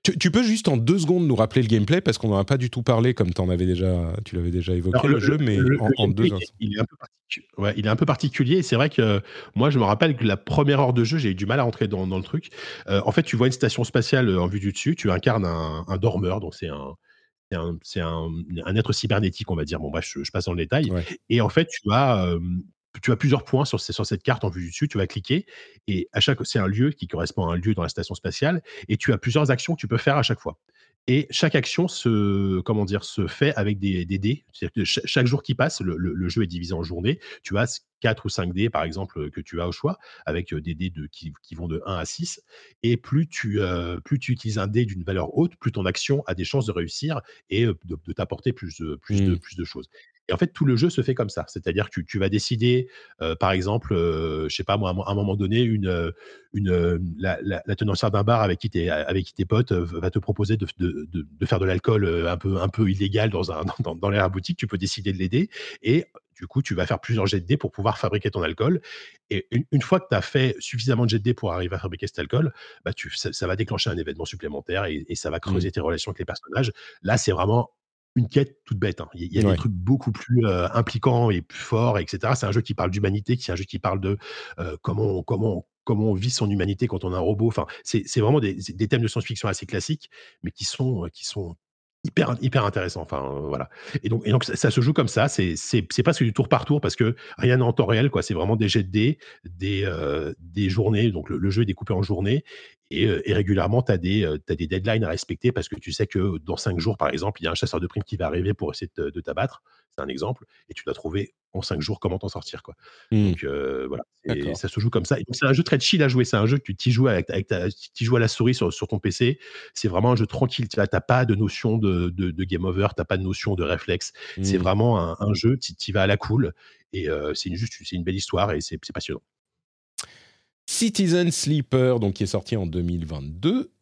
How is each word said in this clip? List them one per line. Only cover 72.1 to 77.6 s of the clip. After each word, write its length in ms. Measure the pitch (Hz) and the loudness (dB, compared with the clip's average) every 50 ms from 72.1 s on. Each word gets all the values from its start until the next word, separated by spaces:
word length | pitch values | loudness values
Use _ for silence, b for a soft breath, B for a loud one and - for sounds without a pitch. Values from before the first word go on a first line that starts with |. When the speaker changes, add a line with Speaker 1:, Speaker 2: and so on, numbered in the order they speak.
| _ - | _ -8
Speaker 2:
alcool, 340 | 76 - - 131 165 143 B B B B B B B | -6 -2 0 0 0 0 B B B B B B B
bah, 80 | - | -8
tu, 180 | 98 - - - - | -8 -6 -10 -10 -10
ça, 160 | - - 85 | -8 -8 -8
ça 160 | - - 92 | -6 -4 -4
va 80 | 87 95 | -4 -2
déclencher 360 | 101 107 - 107 87 - 87 | -2 -2 -4 -2 -2 -2 -2
un 60 | 82 | -2
événement 280 | 85 78 73 71 82 82 | -4 -4 -6 -6 -8 -8
supplémentaire 580 | - - 90 - 76 73 69 - - 87 95 101 | -10 -10 -10 -10 -8 -8 -8 -6 -4 -2 -2 -2
et, 180 | 87 76 71 - | -2 -4 -6 -6
et 80 | - 85 | -8 -10
ça 140 | - - 80 | -6 -6 -4
va 100 | 76 85 | -6 -4
creuser 300 | - 104 95 92 90 95 | -2 -2 0 0 0 -2
Speaker 1:
Mm. 20 | |
Speaker 2:
tes 80 | - 87 | -2 -2
relations 300 | 73 80 85 80 - - | -2 -2 -2 -2 -4 -8
avec 100 | 87 - | -8 -8
les 60 | 92 | -8
personnages. 480 | - - - - - 82 120 135 113 B B B B B B | -8 -8 -12 -10 -6 -2 -2 -2 -2 B B B B B B
Là, 140 | - 95 113 | -2 0 0
c'est 160 | - - - | 2 2 0
vraiment 400 | 95 82 92 101 110 120 | 0 2 2 4 4 2